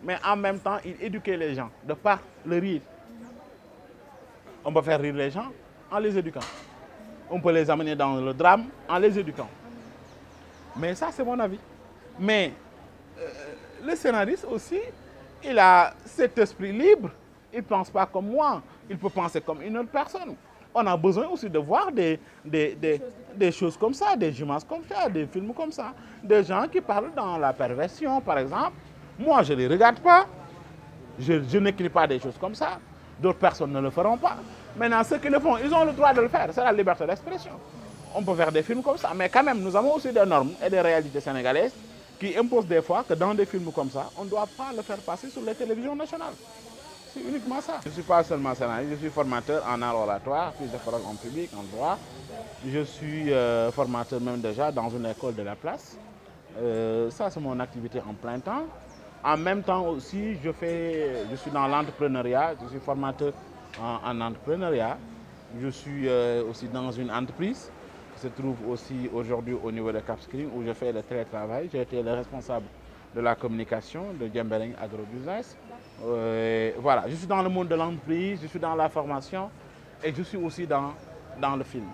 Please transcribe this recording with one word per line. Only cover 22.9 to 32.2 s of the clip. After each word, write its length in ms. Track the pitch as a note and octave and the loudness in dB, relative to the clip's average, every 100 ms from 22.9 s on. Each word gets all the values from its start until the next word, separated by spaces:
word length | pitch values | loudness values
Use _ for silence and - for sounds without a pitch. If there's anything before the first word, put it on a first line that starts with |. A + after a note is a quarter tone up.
| D3+ - - - | 0 -2 -14 -16
des 180 | G3+ F#3 | 2 2
choses 240 | - F3 D#3+ | 4 -2 2
comme 160 | A3 | 0
ça, 240 | C4+ G#4 F#4 | 2 2 4
des 240 | E3+ B2+ | 2 0
images 220 | D3 C#3+ D3+ | -2 -4 -4
comme 160 | D#4+ E4 | -10 -6
ça, 200 | G3+ F#3 | -2 0
des 180 | F3 D3 | 0 -2
films 260 | F#3 G3+ | -4 -6
comme 180 | A#3+ D#4+ | -6 -6
ça. 220 | D#4 A3 - - - | -6 -10 -10 -18 -14
Des 220 | G3 G#3+ | 6 6
gens 220 | F3+ F#3+ C4 | 6 2 2
qui 140 | F#4 | 0
parlent 320 | - G#3 B3+ | 2 0 0
dans 220 | D#4 G3+ E3+ | -4 -2 2
la 160 | C#3+ | 0
perversion, 680 | C3 B2+ B2 F3 - D4+ C4 | 2 -2 0 -4 -2 0 0
par 160 | A3 D3+ | 2 0
exemple. 340 | C3+ F3 D#4 - - - - - | 0 0 -2 -4 -20 -20 -20 -4
Moi, 240 | C4+ C#4 | 6 6
je 100 | D3 | 6
ne 60 | C#3 | 4
les 80 | B2+ | 4
regarde 340 | E3+ A#3 A#3+ | 8 8 8
pas. 260 | F4 F4 G4 - - - - - - - - - | 8 8 8 -6 -18 -18 -18 -20 -20 -20 -18 -8
Je, 240 | B2+ D#3+ | 2 2
je 160 | C3+ F3 | 4 2
n'écris 320 | G3+ G3 F3 | 2 2 2
pas 160 | - D#3 | 4 4
des 120 | |
choses 200 | C3 | 2